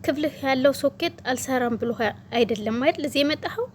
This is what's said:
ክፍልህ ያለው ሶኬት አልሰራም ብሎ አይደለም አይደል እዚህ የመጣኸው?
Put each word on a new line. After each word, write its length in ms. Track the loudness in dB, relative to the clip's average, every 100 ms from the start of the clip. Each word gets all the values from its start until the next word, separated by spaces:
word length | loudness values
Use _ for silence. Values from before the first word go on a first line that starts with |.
ክፍልህ 360 | -2 0 -2 -2
ያለው 340 | -2 4 4
ሶኬት 420 | 4 0 0 -4 -4 -4
አልሰራም 480 | -4 0 0 0 0
ብሎ 140 | -2 0 -2 -2 -6
አይደለም 460 | 0 2 0 -2 0
አይደል 240 | 2 2
እዚህ 160 | -2 2
የመጣኸው? 460 | 2 2 -4 -6 -8